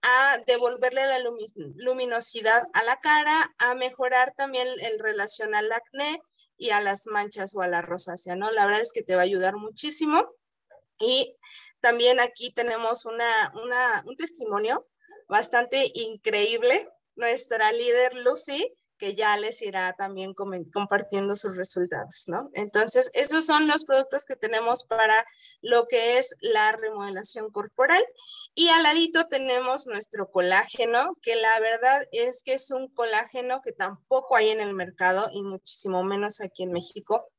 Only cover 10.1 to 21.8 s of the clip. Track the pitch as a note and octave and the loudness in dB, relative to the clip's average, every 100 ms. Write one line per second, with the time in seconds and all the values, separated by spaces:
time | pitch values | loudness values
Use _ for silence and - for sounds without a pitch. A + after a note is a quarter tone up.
10.1 | D#4 A#4+ - _ _ _ - _ _ A3+ | 2 0 -6 _ _ _ -20 _ _ 0
11.1 | C4 - - - - - _ A#3+ A#3 A#3+ | 2 0 -6 -20 -20 -20 _ 0 4 4
12.1 | B3+ B3 - B3 A#3+ A#3+ A3+ A3+ A3+ A3+ | 4 2 -2 -10 -4 -4 -2 -2 -4 -6
13.1 | A3+ A#3 A3+ G3+ G3+ A#3 B3 B3+ G#3 - | -4 0 0 -2 -4 -4 0 2 0 -4
14.1 | C4 D#4+ - A3+ G3+ G#3+ C#4 - _ _ | -10 -10 -8 -4 -2 0 -2 -6 _ _
15.1 | - _ G3+ G3+ A#3+ A#3+ C4 C4 A3+ A3+ | -20 _ 0 2 0 2 0 0 -2 -8
16.1 | G#3+ - G#3 G#3 A#3 A#3+ D#4 - _ _ | -4 -2 0 0 2 2 2 0 _ _
17.1 | - A#3 B3+ - A3+ G#3+ A#3 A#3+ A#3+ B3 | -4 -2 -2 -2 0 2 2 2 4 2
18.1 | B3 B3 - - C#4+ A4 - _ _ G3+ | 2 0 0 -4 -4 -4 -6 _ _ -8
19.1 | G3+ G#3+ G#3 G#3+ A3+ G#3+ F#3+ F#3 F#3+ G3 | 0 2 2 -2 -6 -8 -4 -4 -4 -8
20.1 | F#3+ F#3+ F#3+ G3 F#3 E3 G3+ G3+ G3 G3 | -6 -10 -8 -8 -8 -6 -4 0 0 0
21.1 | G3 G3 G3+ G#3 F#3 F#3 - | -2 -2 -2 -4 -6 -6 -2